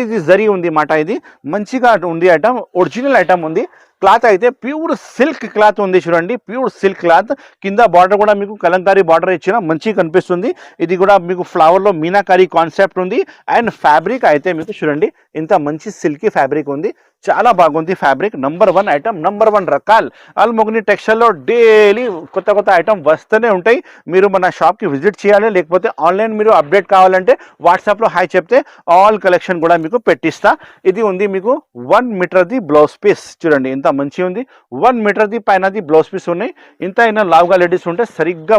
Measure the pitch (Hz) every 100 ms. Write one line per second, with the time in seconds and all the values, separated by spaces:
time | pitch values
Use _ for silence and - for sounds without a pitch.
0 | 233 220 151 196 214 190 170 156 151 156
1 | 156 285 - _ 135 196 202 262 247 202
2 | 170 165 180 160 214 254 180 175 185 220
3 | 277 240 170 180 156 170 339 _ _ -
4 | 190 226 233 185 240 - 240 311 330 254
5 | - - 294 - 208 208 214 208 196 185
6 | 165 170 180 240 - 240 247 - 196 -
7 | 175 165 214 277 - _ 196 202 220 175
8 | 185 202 208 202 202 208 175 185 190 196
9 | 165 165 175 175 185 226 165 160 220 196
10 | 156 175 - 180 233 359 - - 170 180
11 | 196 196 175 180 175 180 160 190 202 165
12 | 165 202 196 185 185 165 165 - 196 185
13 | 185 262 - - - 208 226 - 156 156
14 | 165 254 175 147 185 160 165 - 156 147
15 | 190 - _ 160 160 190 147 156 220 -
16 | 170 147 214 185 135 147 143 139 208 -
17 | _ _ - 139 233 185 160 156 160 185
18 | 143 135 202 147 131 170 208 175 202 147
19 | 180 156 170 208 220 208 160 143 - 220
20 | 135 - - - 220 220 214 220 214 196
21 | - 220 233 165 127 233 226 214 208 214
22 | 247 170 175 190 - 202 202 180 165 202
23 | 147 156 - 220 233 185 220 247 - -
24 | - 185 202 190 180 - 170 190 196 139
25 | 185 185 202 202 220 202 156 185 220 -
26 | 160 190 226 214 214 185 143 196 180 190
27 | 185 185 185 269 - _ 160 185 214 202
28 | 220 175 185 185 165 254 - - - 175
29 | 208 208 185 175 - 175 165 170 156 247
30 | - 160 160 - 202 208 - _ 190 190
31 | 214 185 208 190 202 302 - 120 123 208
32 | 247 196 175 185 175 254 156 151 151 -
33 | 202 202 - - 165 143 131 135 160 139
34 | 143 - 185 190 262 _ - 127 220 240
35 | 208 202 214 226 214 190 190 202 151 156
36 | 156 190 - 175 262 - - - 180 190
37 | 233 214 185 165 175 190 175 180 175 175
38 | 226 - 160 165 156